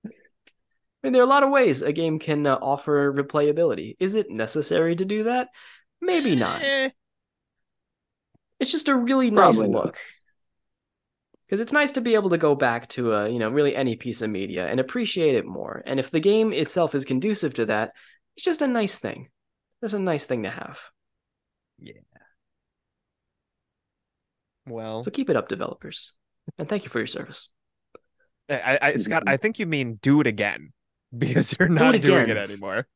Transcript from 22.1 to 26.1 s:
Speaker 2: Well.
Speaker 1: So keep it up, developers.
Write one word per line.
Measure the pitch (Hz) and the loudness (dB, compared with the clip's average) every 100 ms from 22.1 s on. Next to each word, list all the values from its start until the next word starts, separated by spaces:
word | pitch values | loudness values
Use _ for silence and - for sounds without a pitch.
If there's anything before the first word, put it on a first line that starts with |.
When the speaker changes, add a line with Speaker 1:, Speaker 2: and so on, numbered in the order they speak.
| _ _ _ _ _ _ _ _ _ _ _ _ _ _ _ _ _ _ _ _ _ _ _ _ _ - | _ _ _ _ _ _ _ _ _ _ _ _ _ _ _ _ _ _ _ _ _ _ _ _ _ -16
Speaker 2:
Well. | 113 110 110 | -12 -8 -8
Speaker 1:
So | 117 | -8
keep | - 269 | -6 0
it | 127 | 0
up, | - | 0
developers. | - - - - - - | -6 -6 -10 -14 -16 -16